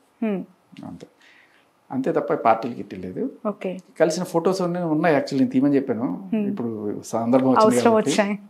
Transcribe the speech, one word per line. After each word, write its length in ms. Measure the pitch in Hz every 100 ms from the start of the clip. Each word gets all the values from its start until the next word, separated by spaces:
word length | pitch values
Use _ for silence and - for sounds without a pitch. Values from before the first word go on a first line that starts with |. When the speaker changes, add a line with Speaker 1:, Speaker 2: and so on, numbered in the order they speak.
| _ _ 220
Speaker 1:
Hmm. 180 | 190 - _ _ - -
Speaker 2:
అంతే, 220 | 87 - _ _ _ _ _ _ _ _
అంతే 200 | 131 131
తప్ప 220 | 156 -
పార్టీలకి 460 | 147 117 113 120 120
ఇట్టు 160 | 101 101
లేదు. 360 | 92 92 254 - 214
Speaker 1:
ఓకే. 300 | 202 190 185 - -
Speaker 2:
కలిసిన 240 | 165 165
ఫొటోస్ 380 | 175 165 165 185
అన్నీ 180 | 175 175
ఉన్నాయి, 360 | 170 151 170 147
actually 240 | - 139
నేను 120 | 127
తీయమని 240 | 131 143 143
చెప్పాను. 540 | - 110 127 - -
Speaker 1:
Hmm. 140 | 220 202
Speaker 2:
ఇప్పుడు 540 | 104 117 107 104 - -
సందర్భం 440 | 113 233 131 262
వచ్చింది 260 | 240 220 240
Speaker 1:
అవసరం 160 | 233
Speaker 2:
కాబట్టి, 200 | 220 214
Speaker 1:
వచ్చాయి. 280 | - 202 202 -